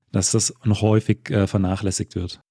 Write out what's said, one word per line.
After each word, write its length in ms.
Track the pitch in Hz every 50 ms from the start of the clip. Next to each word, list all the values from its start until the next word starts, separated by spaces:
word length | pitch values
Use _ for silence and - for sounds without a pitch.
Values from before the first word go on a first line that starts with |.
| _ _
dass 200 | - 98 92 -
das 220 | - 110 - - - _ -
noch 160 | 110 101 -
häufig, 480 | 104 107 107 110 - - 104 - _ -
äh, 180 | 139 104 98
vernachlässigt 680 | - - 101 92 90 95 95 101 95 - - 101 - -
wird. 260 | 92 90 - - - _ _